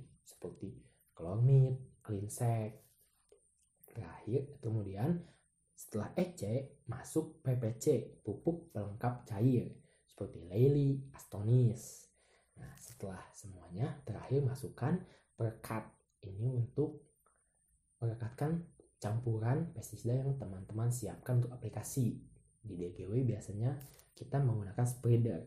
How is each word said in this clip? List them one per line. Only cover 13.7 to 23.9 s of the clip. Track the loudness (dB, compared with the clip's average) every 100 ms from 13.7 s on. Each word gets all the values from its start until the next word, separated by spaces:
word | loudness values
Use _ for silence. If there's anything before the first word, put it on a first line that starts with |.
| -4 -2 -2
terakhir | -8 -10 0 2
masukkan | 2 0 -8 -4 0 0 -2 -18 _ _
perekat. | -4 -2 -6 -6 -6 _ _ _
Ini | -12 -2 0
untuk | 0 0 0 -2 -2 -18 _ _ _ _ _ _ _ _ _
merekatkan | -4 -2 -8 -4 -2 -2 -4 -18 -20 _
campuran | -2 -2 0 0 2 2 0 -6
pestisida | -12 -6 0 0
yang | 0 -2
teman-teman | -4 -8 -8 -2 0
siapkan | 0 -4 -6 0 2
untuk | 2
aplikasi. | -4 -6 -6 -4 0 0 0 -10 -20 _ _
Di | -12 -8
D | -8 -8
G |
W | -2 2
biasanya | 2 0 -4 -2 -2 -2 -10